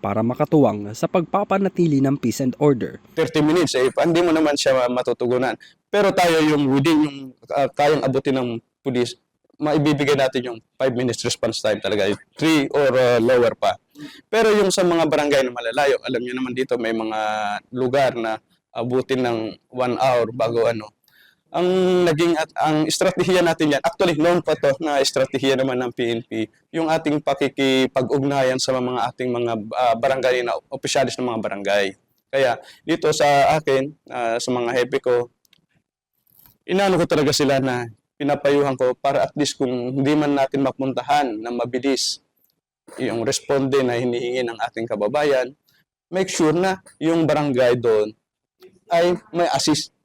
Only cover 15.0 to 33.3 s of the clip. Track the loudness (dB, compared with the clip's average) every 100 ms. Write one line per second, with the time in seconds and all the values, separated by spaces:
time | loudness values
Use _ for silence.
15 | 2 0 2 2 0 -4 -6 0 2 2
16 | -2 -6 -6 -8 -6 -6 -4 -2 -2 -2
17 | -4 -2 -2 -2 -4 -8 _ -4 0 2
18 | 0 0 -6 -6 _ _ _ -8 -2 -2
19 | -2 -2 -2 -2 -6 -12 _ -6 -4 0
20 | 0 2 0 -2 -2 2 0 -2 -10 _
21 | _ _ _ _ _ -2 0 2 2 4
22 | 2 2 2 0 -2 -2 0 2 0 0
23 | 0 0 2 2 2 0 0 2 -2 0
24 | 0 2 2 2 0 0 2 0 0 0
25 | 0 0 -2 0 2 2 0 -2 -4 -4
26 | -4 -4 -6 -6 -6 _ _ -4 0 0
27 | 0 -2 -2 -2 -2 0 2 2 2 0
28 | 0 -2 0 0 0 0 -2 -2 -2 -4
29 | -6 -4 -6 -4 -4 -4 -6 -2 0 2
30 | 0 2 2 0 -2 -6 _ -10 -4 0
31 | -2 -2 -6 -4 -6 -6 -2 0 0 -6
32 | _ _ _ 0 0 -2 -8 -18 -6 -2
33 | 0 2 4